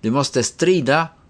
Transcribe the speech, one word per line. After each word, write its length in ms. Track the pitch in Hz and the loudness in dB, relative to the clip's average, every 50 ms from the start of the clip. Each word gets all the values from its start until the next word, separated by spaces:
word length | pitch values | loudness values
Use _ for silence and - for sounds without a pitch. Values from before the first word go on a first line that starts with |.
Du 100 | - 110 | -4 -2
måste 320 | 120 139 139 - - 131 113 | 0 0 -2 -2 0 -2 -2
strida 640 | - - - - 175 185 175 135 120 139 156 165 160 - _ _ - | -2 -2 -2 0 2 2 2 2 0 0 0 0 -4 -8 _ _ -12